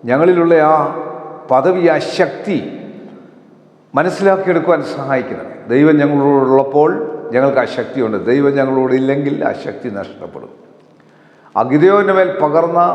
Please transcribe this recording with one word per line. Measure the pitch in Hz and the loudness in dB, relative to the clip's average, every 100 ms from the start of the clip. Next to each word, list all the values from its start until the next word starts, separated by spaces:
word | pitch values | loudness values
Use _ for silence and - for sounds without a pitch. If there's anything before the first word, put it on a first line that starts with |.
| 120 | -2
ഞങ്ങളിലുള്ള | 131 175 180 170 165 151 | 2 2 2 4 4 4
ആ | 156 143 - - - - - - | 2 0 -6 -10 -12 -14 -16 0
പദവി, | 131 165 185 170 | 0 2 2 2
ആ | 151 - - | 2 -2 -2
ശക്തി | 165 - - 156 - - - - - - - - - - _ _ _ | -4 -4 -6 -6 -6 -14 -16 -18 -20 -20 -20 -20 -20 -20 _ _ _
മനസ്സിലാക്കിയെടുക്കുവാൻ | 135 175 180 196 190 185 170 180 160 - | -2 -2 2 2 2 0 0 2 0 -2
സഹായിക്കണമേ. | 143 135 131 - - - - - | -8 -4 -4 -4 -10 -14 -16 -2
ദൈവം | 127 156 151 | 4 4 4
ഞങ്ങളോടുള്ളപ്പോൾ | 143 143 139 139 131 135 135 147 156 202 - - - | 2 2 2 2 4 2 2 2 2 0 -8 -10 -4
ഞങ്ങൾക്ക് | 117 139 131 | 0 2 0
ആ | 113 - | -2 -6
ശക്തിയുണ്ട്. | 117 135 113 104 92 | -6 -4 -2 -2 0
ദൈവം | 135 139 139 | 2 2 2
ഞങ്ങളോടില്ലെങ്കിൽ | 131 131 131 131 131 143 143 - - | 0 0 0 0 0 -2 -2 -2 -4
ആ | - | -4
ശക്തി | - - 127 101 | -10 -10 -10 -10
നഷ്ടപ്പെടും. | 92 92 - - - - - - _ _ _ _ _ _ _ - | -12 -14 -16 -16 -18 -20 -20 -20 _ _ _ _ _ _ _ -4
ആ | 123 | 0
ഗിദെയോന്റെ | 147 180 202 190 190 | 4 4 4 2 2
മേൽ | 185 190 | 0 0
പകർന്ന | 151 156 170 170 170 | 0 0 0 0 0